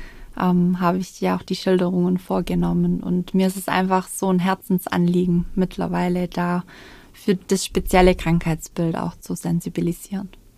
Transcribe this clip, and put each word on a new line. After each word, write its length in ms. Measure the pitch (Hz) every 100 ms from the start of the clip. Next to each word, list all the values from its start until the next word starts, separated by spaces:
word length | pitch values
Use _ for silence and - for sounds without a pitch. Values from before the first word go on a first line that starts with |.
| - - - -
ähm, 400 | 180 180 175 180
habe 180 | 180 185
ich 200 | 185 -
dir 160 | 185
auch 80 | 185
die 140 | - 190
Schilderungen 640 | - 185 180 180 180 185
vorgenommen. 840 | - 190 170 180 175 175 175 180
Und 320 | 185 180 175
mir 120 | 190 190
ist 100 | 196
es 120 | -
einfach 400 | 185 185 185 180
so 220 | - 196
ein 80 | 185
Herzensanliegen 1080 | 180 185 - 185 - 185 175 180 180 175 175
mittlerweile, 760 | - 185 - 175 175 180 180 180
da 360 | 180 175 180 - - - - -
für 220 | - -
das 300 | 190 - 196
spezielle 500 | - - - 185 180
Krankheitsbild 840 | 180 165 170 170 156 - - 165 165
auch 220 | 170 -
zu 160 | -
sensibilisieren. 920 | 180 175 170 - 175 170 175 - 196 190 - -